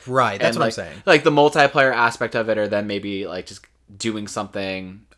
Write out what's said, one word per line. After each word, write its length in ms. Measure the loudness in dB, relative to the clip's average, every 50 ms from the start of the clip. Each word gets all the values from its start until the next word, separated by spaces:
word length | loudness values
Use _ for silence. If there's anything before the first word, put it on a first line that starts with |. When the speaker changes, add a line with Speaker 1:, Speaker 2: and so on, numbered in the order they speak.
| -10
Speaker 1:
Right, 340 | -2 0 0 0 0 0 0
that's 180 | -2 0 0
Speaker 2:
And, 20 | 0
Speaker 1:
what 40 | -2
I'm 40 |
Speaker 2:
like, 60 | -2 -4
Speaker 1:
saying. 300 | -6 -10 -12 -14 -2 2
Speaker 2:
like, 180 | 4 4 4 4
the 80 | 4
multiplayer 640 | 4 6 4 6 6 4 4 4 4 4 4 4 4
aspect 400 | 2 2 0 0 -2 -4 -2 -2
of 140 | -2 0 0
it, 80 | 0
or 100 | 0 0
then 180 | 0 -2 -2 -2
maybe, 380 | -2 -4 -6 -4 -6 -6 -6 -6
like, 180 | -8 -8 -10 -10
just 200 | -12 -18 -20 -20 _ _ _ _ _ -14
doing 300 | -6 -6 -4 -4 -4 -8
something 800 | -8 -8 -8 -8 -8 -8 -8 -6 -6 -8 -8 -10 -12 -16 -20 _ _ _